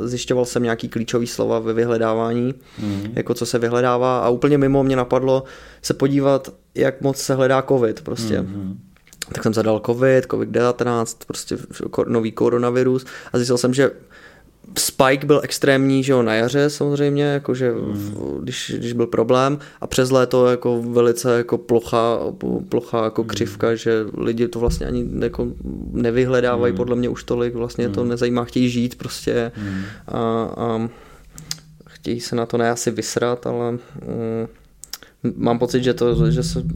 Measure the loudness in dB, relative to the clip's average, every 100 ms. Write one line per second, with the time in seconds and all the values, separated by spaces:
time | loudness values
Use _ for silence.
0 | -6 -4 -2 0 0 0 -2 -2 -4 -6
1 | -2 -2 -2 -2 0 0 0 -2 0 0
2 | 0 0 0 0 -2 -4 -12 -8 -4 -4
3 | -4 -4 -2 -2 -2 0 0 2 2 2
4 | 2 2 2 2 4 4 4 4 4 2
5 | 2 2 2 0 -2 -16 -20 -8 -4 0
6 | 2 4 4 2 0 -18 _ 0 0 0
7 | -2 -2 0 2 4 2 2 2 2 0
8 | -6 -4 -2 -2 -2 -6 -8 -10 -16 _
9 | _ -16 -10 -4 0 2 2 2 0 2
10 | 4 4 2 -2 0 2 2 2 0 0
11 | -2 -8 -10 -10 -6 -8 -8 -10 -4 -2
12 | 0 0 0 0 2 2 2 2 2 2
13 | -2 -16 -4 0 2 2 2 4 2 0
14 | -18 -20 -20 -20 -20 _ -8 -4 -2 4
15 | 4 4 4 2 2 0 2 4 4 2
16 | 4 2 4 2 2 2 0 0 -2 0
17 | 0 2 0 0 -2 0 0 -2 -4 -6
18 | -6 -8 -6 -6 -6 -8 -6 -6 -4 -2
19 | 0 0 2 4 2 -2 -8 -14 -4 0
20 | 4 4 4 4 4 4 0 0 0 4
21 | 4 4 2 0 0 -2 2 0 2 2
22 | 2 0 -4 -6 -4 -4 -2 -4 -2 -2
23 | -2 -2 -4 -2 -4 -2 -2 0 0 0
24 | 0 -2 -2 0 -2 0 -2 -2 -2 -4
25 | -4 -2 -4 -2 -6 -6 -10 -10 -6 -2
26 | 0 2 2 2 2 2 0 0 -2 0
27 | -2 -4 -4 -2 -2 -4 -6 -4 -2 0
28 | -2 0 2 0 0 2 2 2 -2 -4
29 | -12 -6 -2 0 -2 -6 -6 -6 -8 -12
30 | -8 -4 -2 -2 -4 -4 -4 -2 -6 -10
31 | -20 -20 -20 -16 -12 -12 -16 -20 -20 -12
32 | -6 -6 -4 -4 -2 0 0 0 -2 -4
33 | -4 -2 -2 -2 -4 -4 -4 -6 -10 -14
34 | -8 -6 -4 -6 -6 -12 _ _ -16 -16
35 | -18 _ -4 0 0 2 2 2 2 2
36 | 2 4 4 2 0 -2 -4